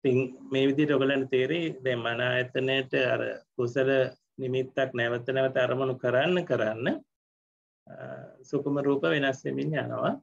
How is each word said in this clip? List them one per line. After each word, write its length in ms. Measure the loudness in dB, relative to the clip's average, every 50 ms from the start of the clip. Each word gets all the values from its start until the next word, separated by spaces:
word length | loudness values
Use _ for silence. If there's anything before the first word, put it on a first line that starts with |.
| 2
ඉතින් 140 | 4 2 2 2 0 -6 -14 -10
මේ 200 | -2 0 2 4
විදිහට 240 | 4 4 4 2 4
ඔයගලන්ට 380 | 4 2 4 2 2 0 0 0
තේරෙයි 380 | 2 2 2 2 0 -2 -2 -4 -6 -4
දැන් 180 | -2 -2 -2 0
මන 200 | -2 -2 -2 0
ආයතනයට 720 | 0 0 0 0 -2 -2 -2 -2 0 2 0 0 -2 0 0 0 2
අර 160 | 2 0 0 -2 -4 -6 -8 -12 _
කුසල 380 | _ -2 -2 0 2 2 2 4 4 4 2 2 -2 _ _ _ _
නිමිත්තක් 520 | -8 -6 -2 -2 -2 -2 -2 _ -2 -2 -2 -2
නැවත 340 | -2 -2 0 -2 -2 -2
නැවත 300 | -2 0 0 0 2 2
අරමුණු 380 | 2 2 2 0 0 0 -2 -2
කරන්න 500 | -2 0 2 2 2 2 2 2 0 0
කරන්න, 420 | 0 0 0 0 0 -2 -2 -2 -2 -2 -2 -6 _ _ _ _ _ _ _ _ _ _ _ _ _ _ _ _
අ, 60 | -20 -16 -14 -12 -12 -12 -14 -16 -18 -20 -20 -12
සුකුම 320 | -4 -4 -2 -2 0 -2
රූප 260 | 2 2 2 2 2 2
වෙනස් 400 | 2 2 2 2 0 -2 -2 -6
වෙමින් 320 | -6 -4 -2 -2 -2 -2
යනවා. 380 | -2 -2 -4 -4 -2 -2 -2 -2 -4